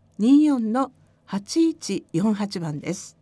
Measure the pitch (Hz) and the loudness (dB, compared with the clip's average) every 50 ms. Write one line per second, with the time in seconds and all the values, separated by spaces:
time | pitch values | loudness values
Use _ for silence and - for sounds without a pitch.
0 | _ _ _ - 208 247 277 294 302 302 277 247 220 214 226 262 269 262 - _ | _ _ _ -2 2 4 6 6 6 4 2 0 0 -2 -2 -2 -2 -4 -6 _
1 | _ _ _ _ _ - - 196 202 - - 330 330 330 311 - - - 196 - | _ _ _ _ _ -8 -8 -8 -8 -4 0 0 2 2 0 -2 -6 -6 -6 -6
2 | - _ - 160 196 220 214 202 214 202 - 185 165 156 147 143 - 202 214 - | -6 _ -4 -2 0 0 0 -2 -4 -6 -6 -8 -8 -8 -8 -8 -6 -8 -8 -8
3 | - - - _ | -10 -18 -20 _